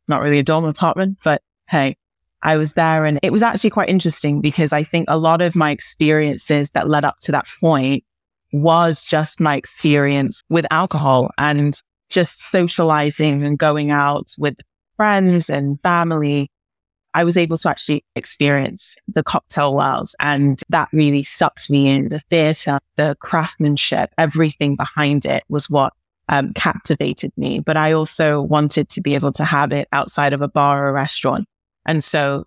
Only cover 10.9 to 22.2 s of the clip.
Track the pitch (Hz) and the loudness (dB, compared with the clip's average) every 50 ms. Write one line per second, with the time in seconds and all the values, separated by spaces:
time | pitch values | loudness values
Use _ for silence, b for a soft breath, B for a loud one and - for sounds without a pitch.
10.9 | - 151 147 139 131 127 120 - - - 143 147 147 143 147 147 139 - - _ | -2 0 2 2 4 4 2 0 -2 -2 -2 0 2 2 2 0 -2 -4 -8 _
11.9 | _ _ _ - - 185 175 - - - - - - 190 175 170 - - 170 160 | _ _ _ -4 0 0 0 0 -2 -10 -6 -2 0 0 0 0 0 0 0 2
12.9 | 156 151 147 151 147 - 156 151 139 143 143 143 147 143 - 156 147 151 147 147 | 2 2 0 0 0 0 0 0 2 0 0 -2 0 0 2 0 0 0 0 0
13.9 | 147 143 143 143 143 147 - - - - 147 147 127 - - _ _ _ _ _ | 2 2 2 2 0 -2 -6 -8 -8 -4 -4 -4 -4 -6 -12 _ _ _ _ _
14.9 | _ - 214 214 208 196 190 185 180 175 160 - 147 143 143 143 143 143 - 185 | _ 0 2 2 4 4 4 4 4 2 0 -2 -2 -2 -2 -2 -4 -2 0 0
15.9 | 175 170 170 170 160 156 147 147 143 143 139 - _ _ _ _ _ _ _ _ | 2 2 0 0 0 0 0 0 0 0 -2 -4 _ _ _ _ _ _ _ _
16.9 | _ _ _ _ - 160 175 170 170 185 170 160 160 160 - 165 143 - - - | _ _ _ _ -2 0 0 2 2 2 2 0 0 -2 -2 -2 -2 -2 -4 -4
17.9 | 151 143 - _ - - - - - - 147 143 143 139 135 - - - - - | -4 -4 -4 _ -12 -10 -10 -8 -4 0 0 2 2 2 0 -2 -6 -8 -12 -12
18.9 | - - _ - - 165 147 - - 185 - - - - 143 143 135 139 139 135 | -12 -14 _ -6 -4 -2 -2 -2 -2 -4 -4 -4 -4 -2 0 0 0 0 0 0
19.9 | 131 - - - - - 147 147 147 139 143 143 131 - - - - 165 147 - | -2 -4 -6 -8 -6 -4 -2 -2 0 2 2 2 0 -2 -4 -2 0 0 0 0
20.9 | - 156 151 147 143 143 143 - - - 170 151 - - - - 143 143 139 135 | 2 2 2 4 2 0 -2 -4 -2 0 0 0 -2 -4 -4 0 2 4 4 4
21.9 | 139 139 139 - - 151 | 2 2 0 -2 -6 -8